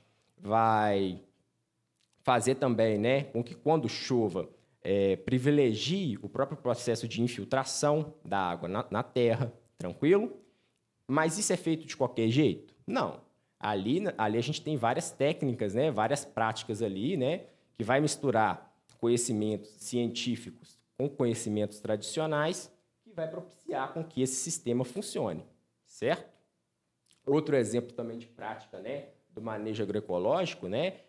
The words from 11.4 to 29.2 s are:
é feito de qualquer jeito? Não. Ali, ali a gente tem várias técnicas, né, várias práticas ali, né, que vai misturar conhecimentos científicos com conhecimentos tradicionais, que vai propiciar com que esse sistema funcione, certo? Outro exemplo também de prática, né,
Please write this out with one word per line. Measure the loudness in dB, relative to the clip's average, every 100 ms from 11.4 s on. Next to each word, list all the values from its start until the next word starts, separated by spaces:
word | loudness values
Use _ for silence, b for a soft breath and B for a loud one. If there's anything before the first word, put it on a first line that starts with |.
| 0
é | 0
feito | 0 -2 -4
de | -2
qualquer | -2 2 2
jeito? | 4 4 2 -8 _ -4
Não. | -2 -2 -6 -16 _ _ _
Ali, | -4 -2 0 0 -2 0
ali | 0 0
a |
gente | -2 -4
tem | -4 0
várias | 0 0 -4
técnicas, | 0 0 2 -2 -2 -2
né, | 0 0
várias | 2 0 0
práticas | -4 -2 0 -2 -6 -4
ali, | -4 -2 -2 0
né, | 0 -2 B B B
que | -6
vai | 0 2
misturar | 2 0 0 4 2 0 -10 _ _ -2
conhecimentos | 2 2 0 -2 -2 -4 -8
científicos | -16 -6 -2 -2 -2 -4 -4 -8 -18 -20 _ _ -6
com | -4
conhecimentos | 0 0 0 -2 -2 -2 -4
tradicionais, | -4 -4 -4 -4 0 0 0 -2 -10 _ _ _
que | -14
vai | -8 -8
propiciar | -8 -14 -14 -6 -4 -4
com | -6
que | -6 -2
esse | 0 0
sistema | -4 -4 0 0
funcione, | 0 -6 -6 -4 -4 -4 -10 _ _ _
certo? | _ -4 -2 -2 -6 _ _ _ _ _ _ _ _ _ 0
Outro | 0 4 2
exemplo | 2 -2 -4
também | -8 -10 -10
de | -14
prática, | -12 -10 -10 -14 -14
né, | -10 -10 -12 -20